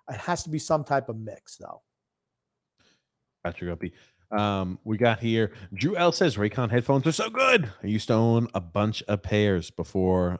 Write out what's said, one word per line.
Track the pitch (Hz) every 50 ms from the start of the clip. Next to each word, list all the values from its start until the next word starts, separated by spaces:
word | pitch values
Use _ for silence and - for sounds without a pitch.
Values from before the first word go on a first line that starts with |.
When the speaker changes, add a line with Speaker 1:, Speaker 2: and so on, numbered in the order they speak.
| - -
Speaker 1:
It | 135
has | 104 - - 175 160 -
to | 165
be | 151 156
some | - - 160 151 143
type | - 143 135 131 -
of | 113 110
mix, | 110 107 - - _ - -
though. | - - - 50 - _ _ _ _ _ _ _ _ _ _ _ _ _ _ _ _ _ _ _ _ _ _ _ _ _ _ _ _ _ _ _ _ -
Speaker 2:
Gotcha, | 87 87 - 87
Guppy. | 87 85 80 - 87 - _ _ _ _ _ _ -
Um, | 110 104 104 104 101 98 95 90 92 - -
we | 110 110
got | 101 120 117 113 107
here, | 120 113 113 113 110 104 - - - - -
Drew | 95 120 165 208
L | 175 175 175
says, | 165 - 190 160 104
"Raycon | 101 101 107 - - 123 104
headphones | 123 123 117 - 139 139 117
are | 160
so | 156 - 214 226
good. | 226 247 269 262 254 220 147 107 - -
I | - 101
used | 107 107 - -
to | 117
own | 110 113 117 117 117 120 - -
a | 92
bunch | 87 85 - 101 104 110 110 - - -
of | 104 98 -
pairs | - 107 104 104 104 95 87 82 -
before | - - 85 - - 98 92 92 92 92 90 90 90